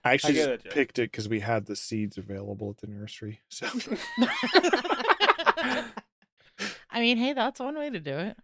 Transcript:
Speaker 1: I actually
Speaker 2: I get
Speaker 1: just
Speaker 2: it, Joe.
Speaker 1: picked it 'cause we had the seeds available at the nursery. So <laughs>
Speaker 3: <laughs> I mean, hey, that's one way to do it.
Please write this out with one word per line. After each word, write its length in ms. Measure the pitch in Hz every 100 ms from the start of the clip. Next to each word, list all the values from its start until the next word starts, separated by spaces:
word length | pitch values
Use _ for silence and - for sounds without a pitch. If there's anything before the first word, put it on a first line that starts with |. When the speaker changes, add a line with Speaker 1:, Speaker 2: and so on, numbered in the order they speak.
Speaker 1:
I 100 | 123
actually 160 | 139 151
Speaker 2:
I 20 |
get 140 | 147 143
Speaker 1:
just 20 |
Speaker 2:
it, 160 | 117
Joe. 60 | -
Speaker 1:
picked 280 | 143 131 -
it 140 | 120
'cause 160 | - 104
we 120 | 110
had 260 | 107 113 107
the 100 | 101
seeds 400 | - 110 104 98
available 540 | 98 98 101 98 104
at 80 | 101
the 80 | 104
nursery. 560 | 101 104 - 107 107 -
So 160 | - -
<laughs> 420 | 247 - - 932 -
Speaker 3:
<laughs> 0 | - - - 370 349 - 359 - 453 - 403 - - - 254 254 233 - - _ _ _ _ - 214 - -
I 100 | 233
mean, 180 | 233 233
hey, 160 | 254
that's 260 | 262 233 262
one 160 | 262 302
way 140 | 294
to 100 | 208
do 120 | 147 139
it. 200 | 202 -